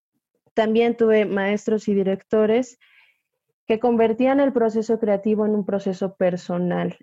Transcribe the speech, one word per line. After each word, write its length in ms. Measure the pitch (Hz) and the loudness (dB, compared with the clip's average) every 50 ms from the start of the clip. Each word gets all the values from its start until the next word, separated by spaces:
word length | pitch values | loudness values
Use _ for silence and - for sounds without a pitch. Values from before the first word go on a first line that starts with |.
| _ _ _ _ _ _ _ _ _ _ _ | _ _ _ _ _ _ _ _ _ _ _
también 420 | 226 220 220 220 226 233 233 226 | 0 0 2 2 2 2 2 2
tuve 280 | 233 233 220 220 214 208 | 2 2 2 4 2 2
maestros 640 | - 196 202 196 196 208 208 - 233 220 214 - | 0 0 -2 -2 -2 -2 -2 -2 -2 -4 -2 -2
y 80 | 214 202 | -2 0
directores 840 | 196 190 190 190 190 - _ 226 214 214 214 220 240 254 - - _ _ _ _ _ _ _ _ _ _ _ _ _ _ _ _ _ _ - | 0 0 -2 -2 -4 -4 _ 0 0 2 2 2 0 -2 -4 -10 _ _ _ _ _ _ _ _ _ _ _ _ _ _ _ _ _ _ -2
que 100 | 220 220 | -2 0
convertían 640 | 240 247 233 220 226 220 226 226 254 262 269 277 | 0 2 2 2 2 2 2 2 0 2 2 2
el 120 | 285 285 269 | 2 0 0
proceso 460 | 240 226 220 214 226 214 - 226 220 | 0 0 0 0 -2 -2 -2 -2 -2
creativo 480 | 226 208 202 196 196 220 214 208 214 | 0 0 -2 0 0 0 0 0 0
en 80 | 214 214 | 0 0
un 100 | 208 185 | -2 -2
proceso 520 | - 196 196 - 196 185 - 196 185 185 | -4 -4 -4 -4 -4 -4 -4 -6 -6 -4
personal. 840 | - 190 180 175 180 - - 180 175 180 175 175 175 175 175 - - | -2 -2 0 -2 -2 -4 -6 -4 -2 -2 -2 -2 -2 -4 -6 -8 -10